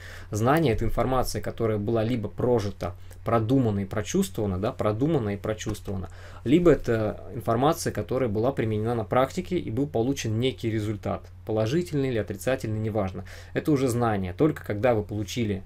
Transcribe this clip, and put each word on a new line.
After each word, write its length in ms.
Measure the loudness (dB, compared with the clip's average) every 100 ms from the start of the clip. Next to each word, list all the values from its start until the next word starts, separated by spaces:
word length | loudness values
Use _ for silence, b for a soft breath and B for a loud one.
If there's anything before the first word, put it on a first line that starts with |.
| B B B
Знание — 420 | 0 4 4 4 4
это 100 | 2
информация, 560 | 2 2 2 0 -2
которая 360 | -4 -2 0 0
была 260 | 0 2
либо 260 | 2 0 -4
прожита, 680 | -2 2 2 0 -4 -8 -8 B B 0
продумана 540 | 2 4 4 4 0
и 60 | -2
прочувствована, 720 | -4 -2 0 0 0 -2 0
да, 120 | -2
продумана 600 | 0 0 2 2 2 0
и 40 | -2
прочувствована, 720 | -4 -4 -4 -6 -6 -6 -6 B B B 2
либо 260 | 6 8
это 500 | 6 4 2 0 -2 -8 -8
информация, 560 | 0 2 4 2 -2
которая 380 | -4 -2 0 0
была 240 | 2 0
применена 420 | 0 0 0 0 -2
на 80 |
практике 540 | 2 2 2 0 -4 -4
и 120 | -2
был 180 | -2 0
получен 520 | 0 0 0 -2 0
некий 300 | 0 0 -2
результат, 540 | -2 -2 -4 -4 -6 -8 -14 -4
положительный 640 | 0 2 0 0 -2 0
или 80 | -2
отрицательный, 600 | -4 -4 -2 -2 -2 -4
неважно. 460 | -2 0 -2 -4 -12 B B
Это 200 | -4 2
уже 160 | 2 2
знание. 440 | 2 2 2 -2
Только 300 | 2 2 2
когда 300 | -4 0 2
вы 100 | 2
получили 600 | 0 -4 -4 -2 0 -2